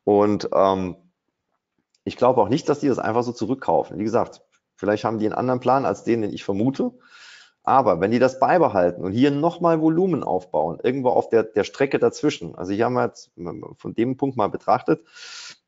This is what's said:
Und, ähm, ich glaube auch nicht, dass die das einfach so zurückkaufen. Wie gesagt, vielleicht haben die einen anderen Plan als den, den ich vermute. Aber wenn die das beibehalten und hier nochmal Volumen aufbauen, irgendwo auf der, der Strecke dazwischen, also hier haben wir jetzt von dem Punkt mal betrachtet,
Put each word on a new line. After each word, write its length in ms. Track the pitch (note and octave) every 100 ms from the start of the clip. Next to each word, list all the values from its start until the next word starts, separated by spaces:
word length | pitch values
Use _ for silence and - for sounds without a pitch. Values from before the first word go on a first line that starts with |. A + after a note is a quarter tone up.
Und, 460 | - G#2 G#2 G2+ -
ähm, 440 | - F#2+ F#2+ F#2 E2+ _ _ _ _ _ _ _ _ _ _
ich 140 | - -
glaube 240 | B2 B2
auch 80 | G2
nicht, 180 | C#3+ -
dass 120 | D3
die 80 | C#3+
das 120 | A2+
einfach 240 | - A2+
so 80 | A#2+
zurückkaufen. 680 | A#2 G#2 C3 - D#2+ - E2
Wie 40 |
gesagt, 380 | G#2+ A2 F#2 - _ _ _ _
vielleicht 280 | F#2+ G#2+
haben 160 | A2+ A2
die 60 | G#2+
einen 100 | -
anderen 240 | B2 B2+
Plan 260 | B2+ C3+ B2
als 180 | G2+
den, 180 | - A#2
den 120 | G#2
ich 100 | -
vermute. 480 | - G2 A#2+ C3+ B3 - _ - - - - _
Aber 380 | - B2+ A#2 F2
wenn 80 | G2
die 100 | A#2+
das 200 | B2 -
beibehalten 640 | A#2+ F3 C#3+ G2+ F2+ F2
und 80 | F2+
hier 180 | G#2+ C#3+
nochmal 520 | C#3+ E3 E3+ F3 E3
Volumen 420 | D#3+ D#3+ F#3+ D3
aufbauen, 560 | - F#2 - D2+ D#2+ E2+
irgendwo 280 | - C3+ B2+
auf 200 | - -
der, 140 | A2+
der 200 | A2 G#2
Strecke 360 | G2 - C3+ B2
dazwischen, 560 | A#2 - D3 C#3+ E2 -
also 180 | F2+
hier 120 | G2+ A#2
haben 80 |
wir 120 | B2 A#2+
jetzt 260 | - - - E2+ - - -
von 160 | -
dem 240 | G#2 A#2 C3
Punkt 180 | C#3 A#2+
mal 140 | G2
betrachtet, 560 | D#2+ - A2+ - D#3+ _ - - - - -